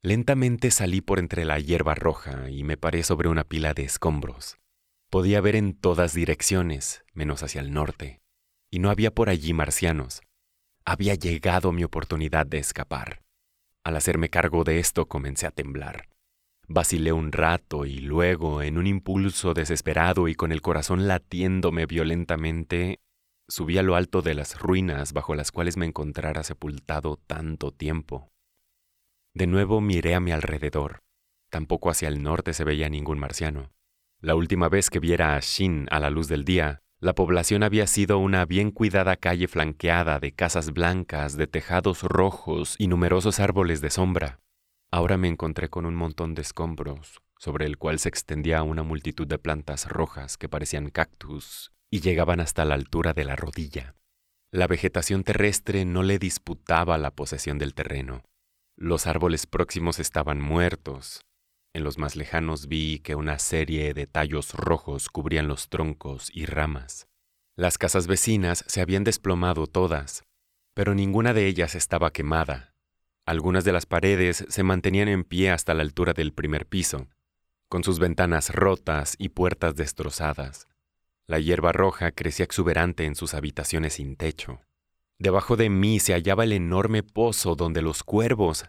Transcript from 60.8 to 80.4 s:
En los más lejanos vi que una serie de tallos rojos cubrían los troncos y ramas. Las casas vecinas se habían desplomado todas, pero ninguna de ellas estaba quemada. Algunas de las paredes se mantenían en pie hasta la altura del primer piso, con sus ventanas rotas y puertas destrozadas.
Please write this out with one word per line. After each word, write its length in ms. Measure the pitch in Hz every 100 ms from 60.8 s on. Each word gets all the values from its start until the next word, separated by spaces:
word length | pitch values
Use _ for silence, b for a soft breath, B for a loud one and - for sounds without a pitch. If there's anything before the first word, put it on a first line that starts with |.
| - 67 - - _ _ _ _ _
En 100 | 82
los 160 | 73 71
más 160 | 73
lejanos 540 | 78 71 80 80 78 76
vi 320 | 78 78 76
que 160 | - 73
una 240 | 78 73
serie 540 | - 85 78 78 76
de 120 | 73 71
tallos 480 | 78 76 76 71
rojos 540 | - 80 82 - 69 -
cubrían 400 | - 78 80 76
los 200 | 69 -
troncos 600 | 85 80 73 71 67 -
y 140 | - 78
ramas. 640 | 73 78 71 65 - - _ _ _ _ -
Las 220 | 90 -
casas 280 | 92 95 85
vecinas 580 | 95 - 107 90 87 -
se 120 | -
habían 220 | 87 98
desplomado 640 | 104 107 98 87 90 82 76
todas, 580 | 90 90 80 69 - _ _ _ _ _
pero 220 | - 101
ninguna 380 | 98 98 101 117
de 140 | 110 98
ellas 280 | 90 85
estaba 380 | 87 - 85 85
quemada. 600 | - 76 80 78 67 - _ _ _ _ _ -
Algunas 380 | 82 82 92
de 80 | 92
las 140 | 90 -
paredes 580 | 82 92 98 90 87 95
se 140 | -
mantenían 440 | 92 92 95 95 104
en 160 | 98
pie 260 | 87 87 95
hasta 240 | 85 -
la 80 | 80
altura 300 | 76 76 87
del 200 | 82 78
primer 340 | 71 76 76 -
piso, 420 | 95 85 69 64 _ _ _ _ _ _
con 140 | 90
sus 160 | 87 85
ventanas 520 | 87 80 90 80 -
rotas 640 | - 98 92 - 78 71 -
y 120 | 98
puertas 460 | - 90 80 85 71
destrozadas. 920 | 76 - 73 - 78 73